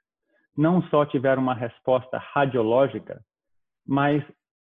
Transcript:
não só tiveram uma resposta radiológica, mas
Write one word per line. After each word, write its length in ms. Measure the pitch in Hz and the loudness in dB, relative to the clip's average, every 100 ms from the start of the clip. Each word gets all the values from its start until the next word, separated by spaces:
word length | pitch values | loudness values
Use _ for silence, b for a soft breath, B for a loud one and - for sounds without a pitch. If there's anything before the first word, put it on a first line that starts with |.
| _ _ _ _ _ - | _ _ _ _ _ -2
não 260 | 156 180 - | 2 2 2
só 180 | 151 147 | 0 0
tiveram 340 | 139 131 131 | 0 0 0
uma 140 | 131 | -2
resposta 640 | 117 113 - - 127 120 110 | -4 -6 -6 -2 -2 -2 -10
radiológica, 1080 | - 143 139 123 110 120 135 110 - - - _ _ _ _ _ - | -4 -2 0 0 2 2 2 -2 -12 -16 -20 _ _ _ _ _ -4
mas 380 | 139 143 147 - _ _ _ _ | 0 0 0 -4 _ _ _ _